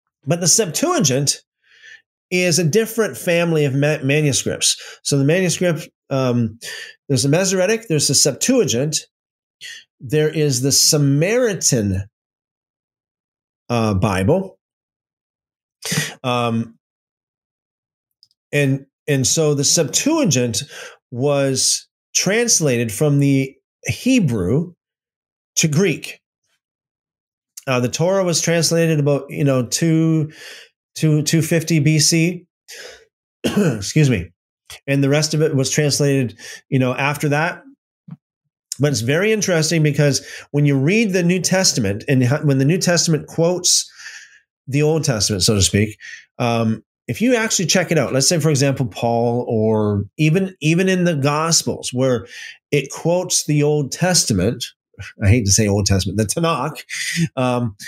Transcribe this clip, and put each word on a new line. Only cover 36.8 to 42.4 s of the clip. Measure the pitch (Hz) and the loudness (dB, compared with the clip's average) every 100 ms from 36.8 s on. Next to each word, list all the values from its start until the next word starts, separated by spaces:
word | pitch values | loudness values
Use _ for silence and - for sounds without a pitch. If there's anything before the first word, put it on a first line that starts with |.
| 127 | 0
after | 127 139 147 151 | 0 -4 -2 -2
that. | 143 170 180 - _ _ _ - - _ _ _ _ - - | -2 -2 -6 -18 _ _ _ -20 -20 _ _ _ _ -14 -2
But | 143 | -2
it's | 120 | 0
very | 117 156 214 | 0 0 0
interesting | 220 190 165 156 170 | 0 0 0 0 2
because | 151 147 143 127 - - - | 0 2 2 0 -6 -18 -6
when | 143 147 | 0 2
you | 135 | 2
read | 139 220 220 | 2 2 2
the | 185 | 2
New | 175 185 | 0 0
Testament, | - 185 185 - 98 104 - | 0 2 2 0 -2 -2 0
and | 131 | 2
ho-, | 120 151 | 2 2